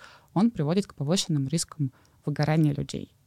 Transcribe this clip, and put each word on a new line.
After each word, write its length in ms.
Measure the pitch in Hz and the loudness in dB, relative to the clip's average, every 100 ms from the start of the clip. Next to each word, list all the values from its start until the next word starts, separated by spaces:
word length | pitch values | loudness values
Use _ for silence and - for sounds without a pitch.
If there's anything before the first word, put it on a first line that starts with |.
| - - _ | -8 -20 _
он 180 | - 233 | 2 2
приводит 360 | - 143 185 196 | 2 0 0 -2
к 60 | |
повышенным 540 | - 139 190 - 151 135 | -6 -2 0 0 0 0
рискам 440 | 165 - - 135 - _ _ - | -2 -4 -4 -6 -6 _ _ -6
выгорания 480 | 143 147 156 151 | -2 0 4 2
людей. 400 | 143 139 143 - _ | 0 -6 -8 -12 _